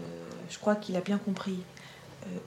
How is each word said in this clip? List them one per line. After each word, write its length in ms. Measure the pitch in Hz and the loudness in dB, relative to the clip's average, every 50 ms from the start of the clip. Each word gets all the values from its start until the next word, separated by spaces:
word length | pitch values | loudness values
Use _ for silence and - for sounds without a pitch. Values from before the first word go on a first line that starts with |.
| 170 165 170 170 170 170 170 175 180 170 | -4 -6 -6 -8 -8 -8 -8 -8 -8 -8
je 80 | - - | -4 2
crois 160 | - 208 214 | 6 6 6
qu'il 200 | 214 - - 185 | 6 4 2 2
a 60 | 180 | 2
bien 160 | 180 - 202 | 4 4 4
compris, 420 | 196 - 208 190 - - 196 190 180 180 - - - - - - - - - - - - | 4 4 2 0 2 2 0 0 0 -2 -6 -10 -14 -14 -14 -14 -14 -16 -14 -12 -10 -8
euh, 20 | 196 180 180 - | -6 -6 0 6